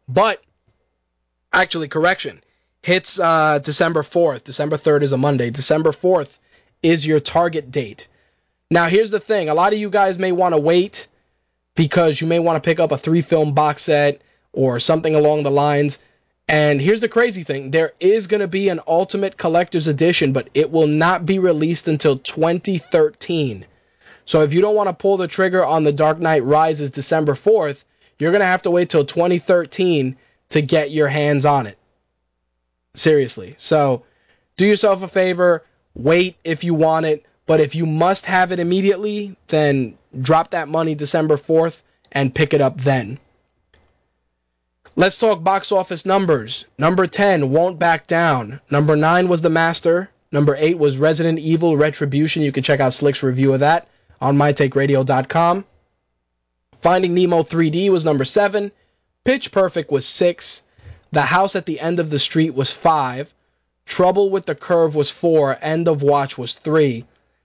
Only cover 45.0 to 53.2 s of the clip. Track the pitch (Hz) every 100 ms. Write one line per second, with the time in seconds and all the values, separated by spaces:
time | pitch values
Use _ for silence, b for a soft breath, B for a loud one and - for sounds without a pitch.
45 | 185 - 220 185 170 196 - 196 180 175
46 | 185 190 180 143 110 - - - 156 185
47 | 180 - 202 175 135 147 180 165 170 160
48 | - 165 170 131 107 135 - 143 156 151
49 | 156 175 185 170 165 160 165 165 165 175
50 | 190 _ - 147 147 139 156 175 147 131
51 | 151 156 165 160 156 160 170 147 151 143
52 | 143 139 156 165 147 135 131 139 131 -
53 | 143 139